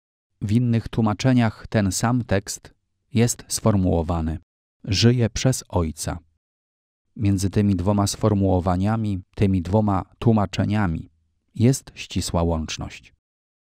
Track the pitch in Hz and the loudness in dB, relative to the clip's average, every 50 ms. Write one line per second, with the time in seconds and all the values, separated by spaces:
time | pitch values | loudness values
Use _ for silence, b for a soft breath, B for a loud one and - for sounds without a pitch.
0 | _ _ _ _ _ _ _ - - 101 110 123 123 117 117 113 - - - 123 | _ _ _ _ _ _ _ -8 -4 0 0 2 2 2 2 0 -2 -2 -2 0
1 | 110 107 101 - - 131 127 123 117 110 - - - - - 110 98 95 - - | 0 0 0 0 2 2 4 4 2 0 -2 -6 -8 -4 0 0 0 0 0 -2
2 | - 113 123 123 113 - 95 101 - - - - - - _ _ _ _ _ _ | -2 0 0 -2 -2 0 -2 -2 -2 -4 -12 -14 -16 -20 _ _ _ _ _ _
3 | _ _ - 113 117 117 - - - - - - - 113 104 95 92 90 90 85 | _ _ 0 2 2 2 0 -4 -10 -10 -6 -2 0 2 2 2 2 2 2 0
4 | 82 85 87 82 80 78 78 78 - _ _ _ _ _ _ _ - - 98 90 | 0 -2 -2 -2 -2 -4 -4 -6 -10 _ _ _ _ _ _ _ -6 -4 0 2
5 | 110 120 123 123 117 104 - - - 131 123 - - - - 90 82 78 - - | 4 4 4 4 0 -2 -2 -2 -2 -2 -2 -2 -4 -4 -2 -2 -2 -2 -4 -6
6 | - - 82 82 - _ _ _ _ _ _ _ _ _ _ _ _ _ _ _ | -8 -8 -8 -10 -12 _ _ _ _ _ _ _ _ _ _ _ _ _ _ _
7 | _ _ - - 104 101 98 92 98 92 - 107 104 101 98 87 90 101 101 101 | _ _ -6 -2 0 0 2 2 0 0 0 2 2 2 2 2 0 0 2 2
8 | 101 101 - - - 107 104 98 98 95 90 90 85 95 90 92 98 104 113 113 | 0 0 -2 0 0 2 2 2 2 2 2 2 2 0 0 0 0 -2 -2 -2
9 | 110 104 98 92 - _ _ - 104 98 95 92 80 90 101 110 107 104 98 90 | -2 -4 -4 -6 -8 _ _ 0 0 2 2 0 0 0 0 0 2 2 0 -2
10 | - - _ - - 120 113 107 98 92 - - 98 101 104 107 101 87 80 - | -4 -8 _ -2 2 2 2 2 0 -2 -2 -2 -2 0 0 0 0 -2 -2 -4
11 | - - _ _ _ _ _ _ _ _ - - 107 127 135 - - - - - | -8 -12 _ _ _ _ _ _ _ _ -2 2 2 2 2 0 -4 -14 -18 -18
12 | - - - 95 - - - 85 85 85 82 80 80 78 - - - 80 - - | -12 -8 -6 -6 -4 -2 -2 0 0 0 0 -2 -4 -6 -8 -10 -10 -12 -14 -16
13 | - - _ _ _ _ _ _ _ _ _ _ | -20 -20 _ _ _ _ _ _ _ _ _ _